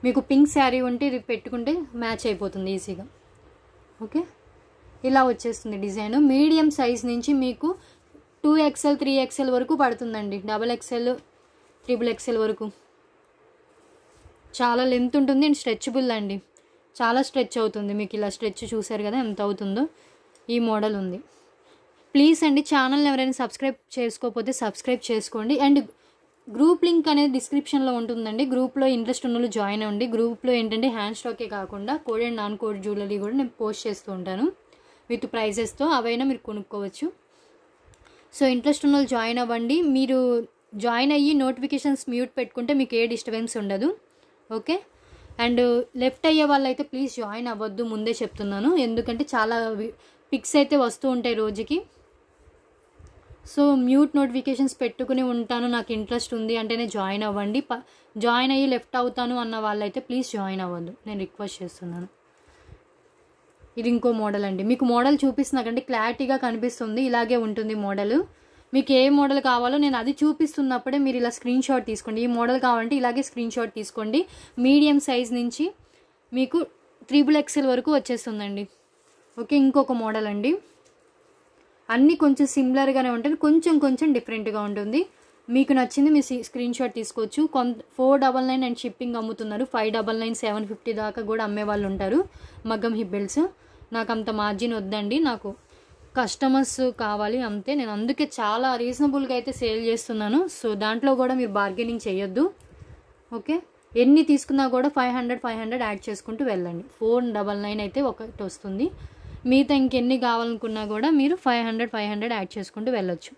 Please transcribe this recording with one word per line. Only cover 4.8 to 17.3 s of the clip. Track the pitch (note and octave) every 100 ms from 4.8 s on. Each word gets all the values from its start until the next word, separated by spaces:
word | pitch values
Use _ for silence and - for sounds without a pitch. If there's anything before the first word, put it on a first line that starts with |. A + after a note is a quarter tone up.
| - - C4
ఇలా | C4+ B3+
వచ్చేస్తుంది | A#3 A#3+ A3+ A3 G#3 G3
డిజైన్. | G3 G#3 B3 D4
మీడియం | C4 D4+ D#4+ D#4 D4
సైజ్ | B3 A#3+ B3
నుంచి | A#3+ A#3 C#4
మీకు | B3+ A#3 D#4 F#4+ - _ _ - _ _
టూ | D4 D#4 D4+
ఎక్స్ఎల్, | D4 D4 C#4+
త్రీ | C#4 C4+ C4
ఎక్స్ఎల్ | - C4 B3
వరకు | B3+ D#4+
పడుతుందండి. | C4 A#3 A#3+ A3 G#3 G3 G3+
డబల్ | G#3+ A#3 A#3
ఎక్స్ఎల్, | - A#3+ A#3+ B3 _ _ _ _ _ _ -
త్రిబుల్ | A#3+ A#3+ A3
ఎక్స్ఎల్ | - A3+ G#3+
వరకు. | G#3+ G#3+ - _ _ _ _ _ _ _ _ _ _ _ _ _ _ - _ _ -
చాలా | A#3+ A#3+ B3+
లెంత్ | B3 B3 C#4+
ఉంటుంది | C4+ C4+ D4+
and | C#4+
స్ట్రెచబుల్ | - A3 - B3 B3+ A3+
అండి. | G3+ G3 _ _ _ _ _ -
చాలా | A#3 B3
స్ట్రెచ్ | C4+